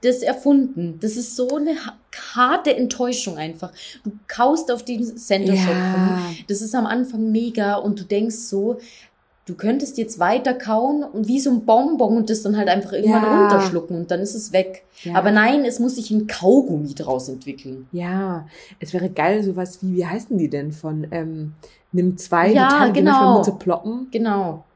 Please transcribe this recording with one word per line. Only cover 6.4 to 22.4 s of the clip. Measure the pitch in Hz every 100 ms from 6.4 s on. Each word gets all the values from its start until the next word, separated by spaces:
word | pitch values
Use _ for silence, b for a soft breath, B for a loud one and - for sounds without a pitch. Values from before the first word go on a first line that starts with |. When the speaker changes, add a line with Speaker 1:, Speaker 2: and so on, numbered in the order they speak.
| -
Speaker 1:
Das | 202
ist | 220 247
am | 220
Anfang | 240 254 226 220
mega | 220 233 226 202 202
und | 208 202
du |
denkst | 180 202 226 220
so, | - 196 202 247 B B B _ _ _ -
du | 175
könntest | 208 269 277 -
jetzt | 220 -
weiter | 175 233 254
kauen | 254 214 220 247 294
und | 285 208 208
wie | 262
so | 277
ein | 247
Bonbon | - 226 277 320 220 226
und | 220
das | 220
dann | 202 208
halt | 202
einfach | 190 196
irgendwann | 196 214 220
Speaker 2:
Ja. | 214 311 202
Speaker 1:
runterschlucken | 202 190 170 165 175
und | 175
dann | 175
ist | 202 226
es | -
weg. | 190 190 - _ B
Speaker 2:
Ja. | 175 180
Speaker 1:
Aber | 185
nein, | 214 214 294
es | 254 233
muss | 240 240
sich | 220
ein | 214 214
Kaugummi | - 180 269 269 160 147
draus | - 156 131 131
entwickeln. | 127 139 135 135 131 131
Speaker 2:
Ja, | 175 175 190 196 175 156 B B B
es | 151
wäre | 180 185
geil, | 185 156 208
sowas | 202 185 180 -
wie, | 185 180
wie | 170
heißen | 190 233 202
die | 151
denn | 143 147
von, | 151 156 156 151
ähm, | 170 160 160 151 151 b b _
Nimm | 180 180 180
zwei, | - 175